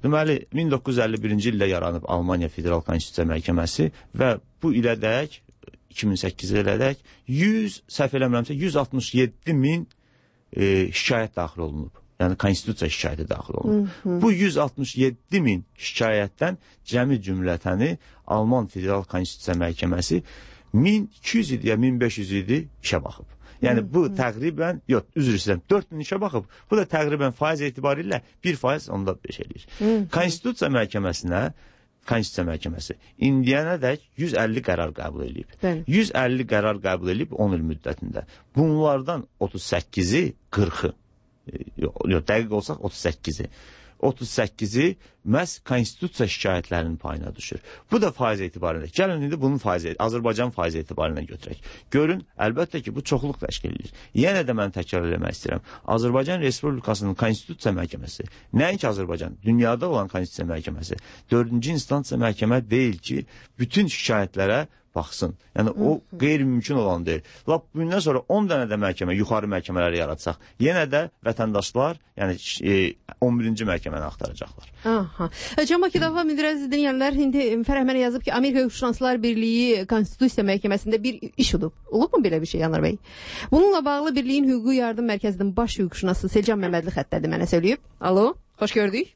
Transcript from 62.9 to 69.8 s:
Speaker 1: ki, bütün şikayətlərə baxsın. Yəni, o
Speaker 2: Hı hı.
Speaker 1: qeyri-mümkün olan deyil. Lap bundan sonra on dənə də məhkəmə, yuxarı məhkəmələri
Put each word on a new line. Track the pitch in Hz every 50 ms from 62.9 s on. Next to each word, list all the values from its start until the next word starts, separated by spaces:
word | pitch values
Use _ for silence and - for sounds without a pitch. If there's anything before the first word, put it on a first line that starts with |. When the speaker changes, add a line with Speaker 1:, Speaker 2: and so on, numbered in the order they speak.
| 101 85
Speaker 1:
ki, | - - - 69 - - - - - - _
bütün | - 127 123 - 196 208 165
şikayətlərə | - - - - 117 107 98 92 _ 98 95 98 107 131 156 - _ _ _ _ _
baxsın. | 82 80 - - - - 80 - - _ _
Yəni, | _ - 107 110
o | - 104 107 131
Speaker 2:
Hı | 156 - _
hı. | _ - 170
Speaker 1:
qeyri-mümkün | 135 147 156 151 135 135 127 120 110 - 147
olan | 135 110 98 90 85 85
deyil. | 80 82 78 - - - - -
Lap | - 160 165 - _ _
bundan | 156 165 165 180 202
sonra | 170 151 139 127 -
on | _ 180 208 214 196
dənə | 165 143 123
də | 110 104 107
məhkəmə, | 104 98 90 - 95 87 110
yuxarı | 101 107 - 117 107 104
məhkəmələri | 104 101 92 82 - 90 90